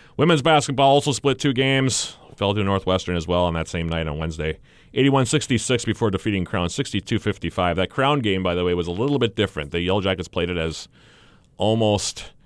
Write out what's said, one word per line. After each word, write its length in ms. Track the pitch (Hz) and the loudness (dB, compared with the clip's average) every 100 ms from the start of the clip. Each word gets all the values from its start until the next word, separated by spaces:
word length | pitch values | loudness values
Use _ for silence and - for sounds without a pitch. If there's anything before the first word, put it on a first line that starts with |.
| - - | -14 0
Women's 240 | 147 160 | 2 4
basketball 480 | 135 151 - 131 139 | 4 2 2 2 4
also 200 | 143 143 | 4 2
split 280 | 135 143 131 | 0 0 0
two 140 | 147 | 0
games. 640 | 127 135 135 131 - - - - - | 0 2 2 2 -2 -6 -10 -20 -4
Fell 180 | 98 101 | 0 0
to 80 | |
Northwestern 520 | 98 98 90 92 - 87 | 0 0 2 0 0 -4
as 120 | 82 | 0
well 180 | 87 90 | 0 2
on 80 | |
that 140 | 82 80 | 0 -4
same 200 | 90 82 | -4 -4
night 180 | 82 80 | -4 -4
on 100 | 76 | -4
Wednesday. 420 | 80 78 78 78 - - - - | -6 -4 -6 -6 -12 -20 -8 0
Eighty-one 300 | 135 135 127 | 2 4 2
sixty-six 600 | 156 - 123 - 135 - | 0 0 -2 0 -2 0
before 260 | 101 113 | -2 0
defeating 340 | 95 110 101 87 | 0 -2 -2 -2
Crown, 240 | 98 87 | -2 -2
sixty-two 480 | - 143 101 - 110 | -2 -4 -4 -2 -2
fifty-five. 560 | - - 85 - 90 82 | -2 -4 -6 -2 0 0
That 120 | 90 | -2
Crown 300 | - 135 147 | 0 0 2
game, 240 | 107 95 | 0 0
by 100 | 92 87 | 0 0
the 80 | |
way, 100 | 90 87 | 0 0
was 100 | 85 | -2
a 40 | |
little 260 | 87 131 139 | -2 -2 0
bit 160 | 120 - | 0 0
different. 360 | 104 - 73 | -2 -2 -6
The 80 | 87 | -2
Yellow 220 | 87 101 | 0 0
Jackets 260 | 95 92 87 | 0 -2 -4
played 220 | - 87 | -4 -2
it 80 | 87 | -2
as 300 | 80 76 - _ - - - - _ - | -4 -6 -12 _ -20 -20 -20 -20 _ -2
almost 720 | 104 113 107 101 - - - - | 0 2 2 2 -2 -8 -16 -20